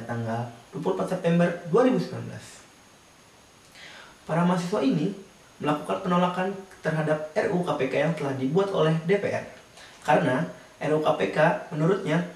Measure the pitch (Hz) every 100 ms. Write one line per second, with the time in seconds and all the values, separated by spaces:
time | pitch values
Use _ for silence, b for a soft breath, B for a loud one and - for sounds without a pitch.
0 | 117 117 113 120 120 - - - 185 -
1 | - 180 170 170 175 - 160 208 254 185
2 | - 117 117 - - - - - - -
3 | - - - - - - - B B B
4 | B B - 160 180 180 - 214 269 156
5 | 196 - - - - - 143 147 - 190
6 | 180 175 175 185 190 196 - - 160 156
7 | 151 156 - 208 - 175 - 139 131 139
8 | 156 165 139 127 131 175 196 170 156 160
9 | 170 196 - 127 - - - B B B
10 | - 151 139 131 175 B B - 151 156
11 | 156 - 135 - 160 - - 151 170 202
12 | 143 170 175